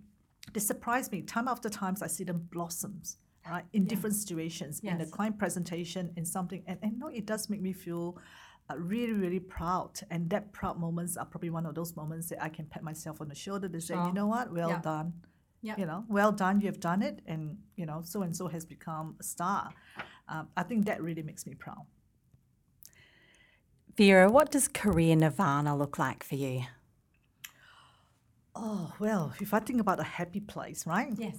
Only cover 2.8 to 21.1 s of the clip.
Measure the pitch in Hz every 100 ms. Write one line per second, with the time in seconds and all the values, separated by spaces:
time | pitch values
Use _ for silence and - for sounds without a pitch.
2.8 | 202 185 - - _ _ 160 170 - 220
3.8 | 190 220 214 202 - 165 165 - 151 151
4.8 | 202 170 160 - 214 214 185 180 170 170
5.8 | 170 185 175 - 165 190 180 185 - 185
6.8 | 214 233 302 240 208 214 214 196 185 185
7.8 | 170 170 170 175 - - - - - 139
8.8 | 170 220 240 214 180 180 185 - 170 180
9.8 | - - - 170 170 202 - - 190 165
10.8 | 170 170 175 175 - 170 170 165 165 151
11.8 | 170 156 151 165 165 - 160 160 156 170
12.8 | 160 160 160 151 151 143 - 196 190 165
13.8 | 165 180 175 185 208 226 247 170 170 170
14.8 | 160 156 165 170 - _ _ _ 214 208
15.8 | 175 165 226 202 214 208 185 202 196 -
16.8 | 170 185 269 294 - 160 151 180 - -
17.8 | 160 156 170 214 180 165 180 165 165 147
18.8 | - 156 160 156 - - 175 196 - -
19.8 | - - - - - 160 151 - 175 233
20.8 | 208 - 160